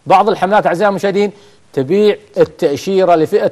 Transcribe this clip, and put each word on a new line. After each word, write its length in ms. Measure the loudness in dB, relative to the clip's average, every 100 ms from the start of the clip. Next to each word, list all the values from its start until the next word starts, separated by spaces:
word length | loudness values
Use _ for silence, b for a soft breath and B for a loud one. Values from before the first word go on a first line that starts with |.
| 2
بعض 220 | 2 2
الحملات 380 | 0 0 0 0
أعزائي 220 | 0 -2
المشاهدين 420 | -2 -2 -2 -4 -6 B B _
تبيع 440 | -6 -2 0 2 0 -4 -2
التأشيرة 800 | -2 -2 -4 -4 -4 0 2 2
لفئة 360 | 0 -2 -2